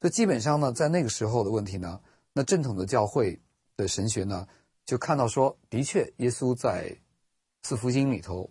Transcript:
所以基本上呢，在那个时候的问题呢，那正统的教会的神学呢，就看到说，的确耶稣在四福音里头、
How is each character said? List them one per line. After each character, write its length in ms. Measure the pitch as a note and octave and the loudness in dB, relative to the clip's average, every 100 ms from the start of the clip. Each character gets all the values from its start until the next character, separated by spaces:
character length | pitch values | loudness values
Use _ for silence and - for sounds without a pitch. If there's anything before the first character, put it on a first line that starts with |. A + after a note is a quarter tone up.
所 80 | E3+ | -2
以 20 | |
基 160 | A3+ G#3 | 2 2
本 140 | B2 | 2
上 180 | C#3 D3 | 2 2
呢， 140 | C3+ | 2
在 160 | A#2 D#3 | 2 2
那 160 | F3 | 2
个 40 | A#2+ | 0
时 160 | - | -2
候 200 | A2 A#2+ | 0 2
的 60 | G2+ | 2
问 140 | A2 | 0
题 140 | G#2 F#2+ | -2 -6
呢， 220 | F2 F#2+ _ _ _ | -8 -10 _ _ _
那 100 | C#3 | -2
正 180 | B2+ F#3 | 2 2
统 140 | C3+ | 0
的 100 | F#2+ | -2
教 220 | G2 B2 G#2 | 0 2 2
会 320 | C#3+ G2+ E2 _ _ _ - | 2 0 -2 _ _ _ -4
的 100 | F#2+ | -2
神 220 | - A2 | 0 -2
学 160 | G#2+ | -2
呢， 200 | F#2+ F#2 G2 _ _ _ | -2 -6 -10 _ _ _
就 140 | - F#3+ | -4 -4
看 180 | - C#3+ | 0 2
到 120 | A#2 | 2
说， 280 | C#3+ C3+ - - | 2 0 0 -6
的 160 | A#2 | -4
确 280 | C3+ G3 - - | 0 0 -2 0
耶 120 | B2 | -2
稣 240 | A#2+ B2+ | 0 -2
在 400 | B2 A#2 F2+ - - _ _ _ _ _ _ | 0 -2 -2 -6 -12 _ _ _ _ _ _
四 140 | - A#2 | -8 -4
福 120 | B2 | 0
音 200 | C3 C#3 | 2 2
里 100 | G2+ | 0
头、 300 | F#2 F2+ - | -4 -8 -8